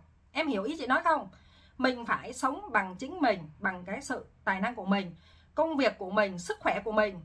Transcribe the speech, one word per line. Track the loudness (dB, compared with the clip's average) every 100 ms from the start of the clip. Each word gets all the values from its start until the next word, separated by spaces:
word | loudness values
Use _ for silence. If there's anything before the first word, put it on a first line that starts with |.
| -16 _ _
Em | -2 0
hiểu | 0
ý | -2 -4
chị | 0
nói | 2
không? | 4 2 0 -16 -20 -20 -20 0
Mình | 0 0 -2
phải | -4 -4
sống | -2 -2 -2 -2
bằng | -2 -2 -6
chính | -8 0
mình, | 2 2 -4 -6
bằng | -4 -4
cái | -6 -8
sự | -6 -6 -8 _
tài | -2 0
năng | -2
của | -2 2
mình. | 2 0 -10 -20 -20 _
Công | 0 2 4
việc | 2 2
của | -2
mình, | 2 2 0
sức | -6 -2
khỏe | 0 0
của | 0
mình | 2 2 0